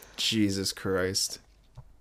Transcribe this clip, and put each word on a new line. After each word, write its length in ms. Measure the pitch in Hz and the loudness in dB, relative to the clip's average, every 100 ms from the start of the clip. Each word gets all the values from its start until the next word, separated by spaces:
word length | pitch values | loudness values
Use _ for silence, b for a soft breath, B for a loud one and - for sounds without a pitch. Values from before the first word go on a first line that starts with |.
| B - | B -4
Jesus 560 | - 113 101 98 95 | 0 4 4 2 -2
Christ. 680 | - 101 95 92 98 - - - - - - - - | -4 0 0 2 0 -4 -6 -16 -20 -20 -20 -20 -20